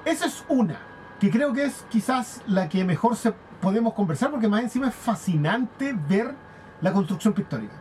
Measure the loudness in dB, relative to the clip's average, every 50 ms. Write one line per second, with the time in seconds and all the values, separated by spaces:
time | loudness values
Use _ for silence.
0 | 0 -2 -2 0 0 -4 -4 -6 -4 0 2 2 2 2 0 -6 -12 -18 -20 -20
1 | -20 -20 -6 0 0 2 4 4 2 2 2 0 0 0 -2 -6 -14 -2 0 0
2 | 2 2 0 0 0 -4 -10 -14 -4 0 0 0 0 2 0 0 2 2 0 4
3 | 4 2 2 4 0 -2 -2 -2 -10 -20 -12 -2 0 0 2 2 2 0 0 0
4 | 0 0 0 0 0 -2 0 2 0 2 2 2 0 0 -2 -2 -2 -2 -4 -4
5 | -2 -2 -2 -2 -2 0 0 2 2 2 2 0 -2 -4 -4 -4 -4 -4 -2 -4
6 | 0 2 2 2 2 0 -6 -12 -16 -20 -20 -20 -20 -20 -12 -2 -2 2 2 2
7 | 0 0 -2 0 2 2 2 2 -2 -4 -4 -8 -8 -10 -12 -16